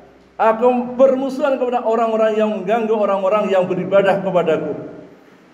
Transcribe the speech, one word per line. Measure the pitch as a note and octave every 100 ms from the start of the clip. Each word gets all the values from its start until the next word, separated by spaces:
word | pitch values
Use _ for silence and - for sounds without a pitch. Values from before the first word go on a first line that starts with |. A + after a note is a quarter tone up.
| - - _ -
Aku | A3 A3 B3 B3 A#3+ A#3+
bermusuhan | C4+ C4 C4+ C4+ C#4+ B3+
kepada | B3 A#3+
orang-orang | A3 A3+ A3+ A3 A3 G#3+
yang | G#3+
mengganggu | G3 F#3 A#3 A3 A3
orang-orang | G3+ G3 F#3+ G#3+ G3+
yang | F#3+ F3+
beribadah | F3+ F3+ G3 F#3+ F3+
kepadaku. | - F3 D#3+ D#3 D3 C3+ - - - - - - _